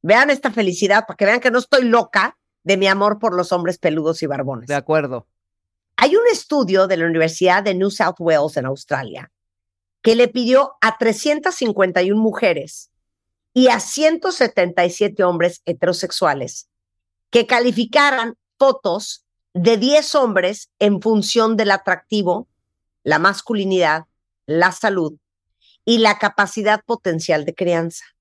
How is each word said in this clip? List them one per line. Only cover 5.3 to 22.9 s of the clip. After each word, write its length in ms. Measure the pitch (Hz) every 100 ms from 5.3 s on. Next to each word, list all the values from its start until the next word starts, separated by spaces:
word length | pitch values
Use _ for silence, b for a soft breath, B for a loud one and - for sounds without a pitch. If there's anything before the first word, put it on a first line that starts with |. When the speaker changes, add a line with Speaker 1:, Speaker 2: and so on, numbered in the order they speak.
| _ _ _ _ _ _ -
Speaker 1:
Hay 180 | 277
un 80 | 392 480
estudio 560 | 415 - 285 196 190 190
de 80 |
la 100 | 180 165
Universidad 540 | 165 160 160 180 185
de 140 | 202
New 160 | 185 196
South 240 | 202 175 170
Wales 360 | 165 156 151
en 120 | 151 131
Australia 640 | 135 - 135 120 90 - _ _ _ _ _ _ _
que 140 | 226
le 140 | 233 240
pidió 460 | 240 240 254 277 -
a 180 | 220 208
trescientas 580 | 226 214 302 302 370
cincuenta 460 | 359 240 202 185 180
y 80 | 180
un 80 | 214
mujeres 720 | 220 202 208 160 139 - - _ _ _ _ _ _
y 160 | 254 254
a 100 | 226
ciento 520 | - - 311 330 381
setenta 540 | 349 240 - 180 180
y 60 | 175
siete 320 | 175 202 208
hombres 400 | 180 175 175 175
heterosexuales 1040 | - 170 175 175 175 - 165 139 131 - - _ _ _ _ _ _
que 160 | 240 233
calificaran 880 | 247 247 214 240 294 285 262 233 - _ _
fotos 680 | 269 262 196 185 - - _ _ _
de 220 | 185 180 226
diez 360 | 247 302 294
hombres 560 | 294 254 190 180 214 - _
en 240 | 208 196
función 560 | 226 214 202 233 220 220
del 140 | 208
atractivo, 760 | 196 - 180 _ 214 180 180 247 _ _ _ _